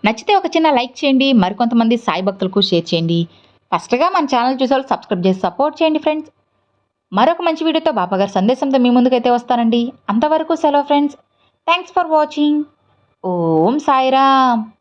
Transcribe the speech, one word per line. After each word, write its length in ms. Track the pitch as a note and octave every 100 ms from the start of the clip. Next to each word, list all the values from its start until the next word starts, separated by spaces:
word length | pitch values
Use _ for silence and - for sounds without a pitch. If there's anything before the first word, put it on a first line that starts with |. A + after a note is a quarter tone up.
| G#3+
నచ్చితే 260 | A3+ - G4+
ఒక 100 | F4+ E4
చిన్న 120 | D#4+ C4+
లైక్ 160 | B3+ -
చేయండి, 280 | C#4+ C4+ C4+ B3
మరికొంతమంది 540 | F#3 G3+ A#3 A#3 A3+ A#3 A3
సాయి 180 | E3 F#3+
భక్తులకు 320 | F#3+ F#3+ G3 G3
షేర్ 160 | E3+ E3
చేయండి. 280 | E3+ E3 E3+ E3+ _ _ _ _
ఫస్ట్గా 360 | A3+ - B3 E4+ F#4+
మన 100 | C#4+
ఛానల్ 240 | B3+ A#3+ C4
చూసే 120 | C4
వాళ్ళు 140 | C4+ C4+
సబ్స్క్రైబ్ 340 | F#3 - F#3 F3
చేసి 120 | F#3 F#3
సపోర్ట్ 320 | F3 C#4+ D4
చేయండి 220 | D#4+ D#4 D#4
ఫ్రెండ్స్. 240 | D#4 D4+ _ _ _ _ _ _ _ _
మరొక 300 | F#3 C4 E4+ E4+
మంచి 180 | D#4+ E4
వీడియోతో 240 | D#4+ D#4+ A#3
బాబాగారి 340 | F3+ F#3+ G3+ -
సందేశంతో 420 | F#3+ C4 C#4 C4 B3
మీ 60 | A#3+
ముందుకైతే 320 | B3 B3 A#3+ A#3+
వస్తానండి. 440 | A#3+ A#3+ A#3 A#3 A#3 - -
అంతవరకు 420 | G#3 D4+ D#4+ D#4+ D#4+
సెలవు 240 | D#4 C#4+ C#4
ఫ్రెండ్స్. 260 | D4 D4 - _ _ _ _ -
Thanks 240 | F4 F4 -
for 100 | E4+ D#4
watching. 400 | D4+ D4 D4 D4 D4 _ _ _ _ _
ఓం 520 | F#3+ F3+ E3 D#3+ E3+ C#4+ D4+
సాయిరామ్. 760 | C4 C4 C4 C4+ C4+ C4 A#3 A3 _